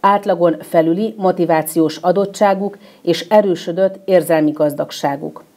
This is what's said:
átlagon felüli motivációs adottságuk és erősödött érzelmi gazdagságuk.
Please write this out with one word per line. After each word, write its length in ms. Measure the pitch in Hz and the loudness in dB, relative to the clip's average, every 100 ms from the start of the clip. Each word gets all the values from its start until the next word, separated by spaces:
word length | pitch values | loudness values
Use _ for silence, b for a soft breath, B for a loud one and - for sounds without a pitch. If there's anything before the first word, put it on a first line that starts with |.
átlagon 560 | 196 202 202 175 170 160 | 2 0 0 2 2 0
felüli 540 | - 170 160 170 220 220 | -2 0 2 0 -2 -2
motivációs 800 | 190 180 165 160 156 175 156 151 | -2 0 0 0 0 0 0 0
adottságuk 800 | 180 180 196 196 208 196 202 - B B | -2 0 -2 0 0 0 -4 -8 B B
és 240 | - 165 - | -4 -4 2
erősödött 680 | 214 202 170 - 170 190 190 | 2 4 -2 -4 -2 -2 -2
érzelmi 460 | - 185 156 165 151 | 2 2 4 2 2
gazdagságuk. 960 | 147 151 143 147 - 143 139 156 - - | 2 -2 -2 -8 -4 -4 -4 -8 -14 -20